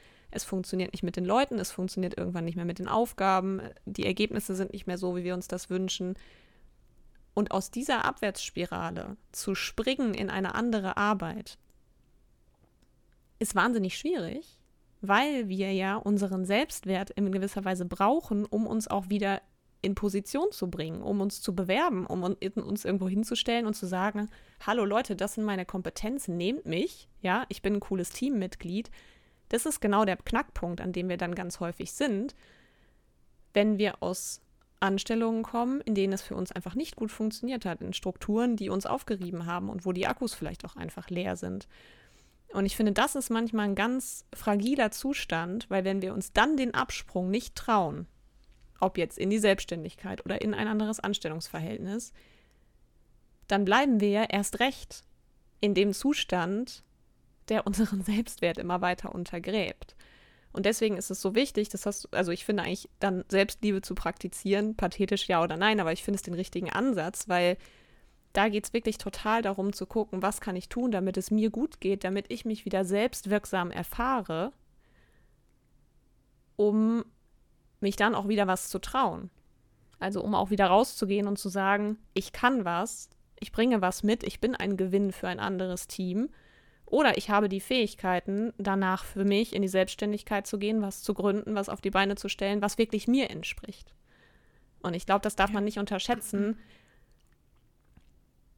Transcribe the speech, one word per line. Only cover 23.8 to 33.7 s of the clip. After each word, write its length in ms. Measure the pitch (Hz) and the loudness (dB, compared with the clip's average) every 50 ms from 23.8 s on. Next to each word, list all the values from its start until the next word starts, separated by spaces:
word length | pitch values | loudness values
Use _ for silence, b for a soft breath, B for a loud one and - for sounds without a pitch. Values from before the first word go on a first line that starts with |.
| 196 | -2
sagen, 420 | 175 185 180 190 208 202 208 214 - B B B B B B - | -2 0 0 0 0 0 -2 -6 -6 B B B B B B -2
„Hallo 180 | 202 220 240 202 | 0 2 2 2
Leute, 320 | 202 202 233 254 - 196 | 4 2 2 2 0 -2
das 180 | 170 185 208 - | -2 -2 -2 -2
sind 100 | 220 214 | -2 -2
meine 200 | 214 196 185 180 | 0 0 -2 -4
Kompetenzen, 720 | - - 185 180 165 - - - 214 262 277 - - 170 | -4 -6 -4 -4 -4 -6 -4 -4 -4 -4 -4 -4 -4 -2
nehmt 300 | 175 175 202 262 - - | 0 0 0 0 -2 -4
mich, 420 | - 160 180 277 370 - - - - - - | -4 -2 -2 -2 -2 -4 -10 -20 -20 -18 -6
ja, 240 | - 180 185 - - - | 0 0 0 0 0 -4
ich 140 | - - | -8 -4
bin 120 | - 196 208 | -2 0 0
ein 60 | 202 | 0
cooles 300 | - - 190 185 180 - | 0 -2 -2 -2 -2 -4
Teammitglied.“ 800 | - - 254 277 277 208 185 190 - - - 170 180 214 233 - b b b b b b b b b b b - | -4 -4 -2 0 0 0 -2 -2 -6 -10 -8 -6 -4 -6 -6 -8 b b b b b b b b b b b -2
Das 160 | - 240 - | -2 0 0
ist 140 | 320 285 - | 0 -2 0
genau 240 | - 208 208 214 220 | 2 4 4 6 4
der 120 | 196 180 | 4 2
Knackpunkt, 640 | - - - 226 240 - - - - 175 175 175 - | -2 -2 0 0 0 0 -2 -6 -6 -4 -4 -4 -4
an 120 | - 180 | -4 -4
dem 160 | 175 175 180 185 | -2 -2 -2 -2
wir 80 | 175 | -2
dann 180 | 175 180 175 175 | -2 -2 -4 -4
ganz 260 | 180 180 175 - - | -4 -6 -8 -6 -4
häufig 320 | 175 170 175 - - - | -6 -6 -4 -6 -10 -10
sind, 440 | - - 294 277 202 196 240 294 - b b b b b b b b b b b b b b b b _ _ _ _ _ - _ - | -2 -2 0 0 2 0 -2 -4 -8 b b b b b b b b b b b b b b b b _ _ _ _ _ -16 _ 2
wenn 240 | 202 208 214 | 4 4 4